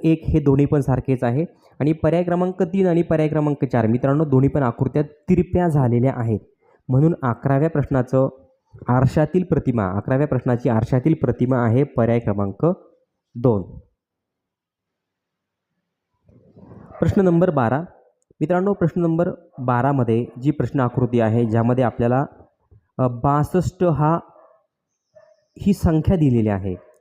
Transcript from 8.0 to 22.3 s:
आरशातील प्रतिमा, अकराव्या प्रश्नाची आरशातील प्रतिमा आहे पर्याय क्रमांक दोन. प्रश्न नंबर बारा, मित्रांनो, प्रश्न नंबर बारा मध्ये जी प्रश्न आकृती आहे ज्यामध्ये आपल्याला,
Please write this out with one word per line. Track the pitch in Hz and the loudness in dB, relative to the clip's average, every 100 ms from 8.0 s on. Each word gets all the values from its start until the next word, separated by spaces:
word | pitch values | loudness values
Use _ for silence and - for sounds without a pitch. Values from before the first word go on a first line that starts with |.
| 120 131 131 - _ _ _ - - | 0 0 0 -4 _ _ _ -12 -2
आरशातील | 123 131 - 151 185 | 2 2 2 0 0
प्रतिमा, | 180 143 120 117 95 | -2 -2 -2 -2 -2
अकराव्या | 98 - 131 147 | -4 -2 -2 0
प्रश्नाची | 131 131 120 131 | -2 -2 -2 0
आरशातील | 113 - 127 156 | -2 0 0 0
प्रतिमा | 160 123 117 127 127 | 0 -2 -2 0 0
आहे | 120 120 | 2 0
पर्याय | 147 - 113 117 | 0 0 0 0
क्रमांक | 113 101 98 98 156 190 - _ _ _ _ 120 | -2 -4 -4 -2 -2 -2 -10 _ _ _ _ -2
दोन. | 127 104 90 - - _ _ _ _ _ _ _ _ _ _ _ _ _ _ _ _ _ _ _ _ _ _ _ _ _ _ - - - - - | 0 0 -4 -14 -20 _ _ _ _ _ _ _ _ _ _ _ _ _ _ _ _ _ _ _ _ _ _ _ _ _ _ -20 -20 -20 -20 -4
प्रश्न | 170 - | -2 2
नंबर | 185 170 185 | 2 2 2
बारा, | 147 117 131 175 - _ _ _ _ | 2 0 -2 -6 -16 _ _ _ _
मित्रांनो, | 156 180 196 | -2 0 0
प्रश्न | 202 165 - | -2 -2 0
नंबर | 170 165 175 - - - | 0 0 -2 -6 -16 -8
बारा | 127 120 131 | -2 0 2
मध्ये | 139 117 113 117 - | 0 2 0 -2 -4
जी | 131 | -4
प्रश्न | 151 117 143 | -2 -4 -2
आकृती | 123 - 123 117 | -2 0 0 2
आहे | 110 113 117 | 2 2 2
ज्यामध्ये | 113 117 123 | 2 2 2
आपल्याला, | 120 - 120 123 143 | 0 0 0 0 -2